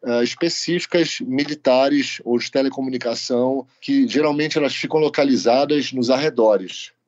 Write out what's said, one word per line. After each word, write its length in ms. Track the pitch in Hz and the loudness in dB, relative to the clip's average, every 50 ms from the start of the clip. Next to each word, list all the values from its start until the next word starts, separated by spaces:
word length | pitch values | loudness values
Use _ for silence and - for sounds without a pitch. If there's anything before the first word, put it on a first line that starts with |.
eh, 220 | - 123 120 120 120 | -6 -2 0 0 0
específicas 960 | 120 - - 165 170 - - - - 170 175 - - - 175 165 160 - - | 0 -2 -2 -2 -2 -2 -2 -4 -2 -2 -2 -2 0 0 0 0 0 -4 -6
militares 1000 | - 127 127 139 147 147 151 147 - 170 127 127 135 139 147 143 131 - - - - | -6 -4 -4 -4 -4 -4 -6 -2 2 2 4 4 4 4 2 2 0 -2 -6 -8 -4
ou 160 | 113 120 120 | -2 -2 -2
de 100 | - - | -2 -2
telecomunicação, 1160 | - 139 135 135 135 139 131 131 127 123 120 117 117 - - - 127 120 127 131 135 135 127 _ _ _ | -2 0 0 0 -2 -4 -6 -6 -6 -4 -4 -4 -6 -6 -4 -2 -2 0 0 0 -2 -4 -6 _ _ _
que 260 | - - 139 139 131 113 | -4 0 2 2 2 2
geralmente 500 | 104 139 151 151 147 147 151 156 - 156 | 2 2 2 2 0 0 -2 -2 0 0
elas 160 | 143 131 127 | 0 -2 -2
ficam 280 | - - 139 156 156 | -4 -4 -2 0 2
localizadas 920 | 156 143 147 - 143 139 131 107 90 113 120 131 143 139 151 147 127 - | 2 2 2 2 2 2 2 2 2 4 4 4 4 2 0 0 -2 -2
nos 180 | 131 127 120 120 | -4 -4 -2 0
arredores 840 | 131 127 147 156 135 120 113 110 104 95 92 87 - - - - _ _ _ | 0 0 0 0 0 2 4 4 4 4 0 -4 -12 -14 -16 -18 _ _ _